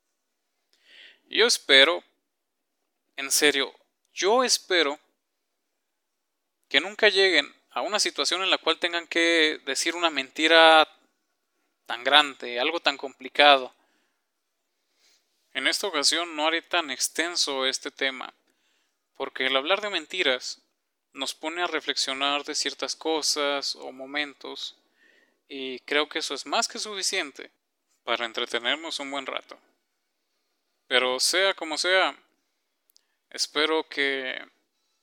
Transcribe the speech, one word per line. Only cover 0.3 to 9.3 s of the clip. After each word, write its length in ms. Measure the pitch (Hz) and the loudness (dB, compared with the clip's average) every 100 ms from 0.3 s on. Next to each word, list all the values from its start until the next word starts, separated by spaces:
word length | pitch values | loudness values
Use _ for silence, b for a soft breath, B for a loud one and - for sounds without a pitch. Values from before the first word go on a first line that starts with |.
| _ _ _ _ B B B B B | _ _ _ _ B B B B B
Yo 220 | _ 160 233 | _ 2 2
espero, 560 | - - 135 143 175 - _ _ _ _ _ _ _ _ _ _ - | 2 6 6 8 4 -8 _ _ _ _ _ _ _ _ _ _ -12
en 140 | 135 | -2
serio, 440 | - 147 139 127 - _ _ _ | 4 4 4 -2 -6 _ _ _
yo 300 | - 185 240 | -2 2 2
espero 540 | 247 - - 180 143 151 _ _ _ _ _ _ _ _ _ _ _ _ _ _ _ _ _ | 2 -2 0 2 2 -2 _ _ _ _ _ _ _ _ _ _ _ _ _ _ _ _ _
que 100 | 139 | 0
nunca 300 | 180 208 214 | 0 2 2
lleguen 440 | 190 190 156 139 - _ | 4 4 4 0 -8 _
a 140 | 127 | -6
una 160 | 147 202 | -4 -2
situación 440 | 175 - 139 170 | -2 -2 -2 -2
en 60 | 185 | 0
la 80 | 151 | 0
cual 220 | 160 160 | 0 -2
tengan 280 | 175 170 165 | -2 -4 -4
que 540 | 170 170 | 0 2